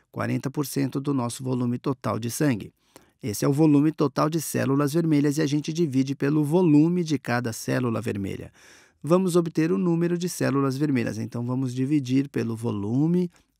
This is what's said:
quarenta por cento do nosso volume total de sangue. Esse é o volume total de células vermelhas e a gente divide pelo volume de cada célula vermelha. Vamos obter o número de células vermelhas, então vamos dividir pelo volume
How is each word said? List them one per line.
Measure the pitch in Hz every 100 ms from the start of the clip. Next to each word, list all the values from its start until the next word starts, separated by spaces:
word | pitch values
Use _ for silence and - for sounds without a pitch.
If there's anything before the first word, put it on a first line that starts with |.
| _
quarenta | 117 110 123 135
por | 147 135
cento | 143 135 143
do | 143
nosso | 135 120 120
volume | 127 127 123 123
total | 151 131 117 104
de | 113
sangue. | - 151 107 - - _ - _ _
Esse | - 101 143
é |
o |
volume | 143 160 143 156
total | 151 143 143 151
de | 165
células | - - 123 139 143
vermelhas | 160 165 147 147 143
e |
a | 147
gente | 147 147
divide | 160 165 131 135
pelo | 135 139 151
volume | 143 175 180 147 160 180
de | 160 143
cada | - 120 120
célula | 110 - 131 123 110
vermelha. | 113 104 95 95 87 - - - _ _
Vamos | 143 180 185
obter | 175 170 160 160
o | 190
número | 180 165 170 175
de | 175
células | - 131 139 135 131
vermelhas, | 147 127 117 110
então | 113 120 120
vamos | 127 131
dividir | 123 131 151 123 131 139
pelo | 127 113
volume | 110 117 104 101 127 160 180 175 - _ _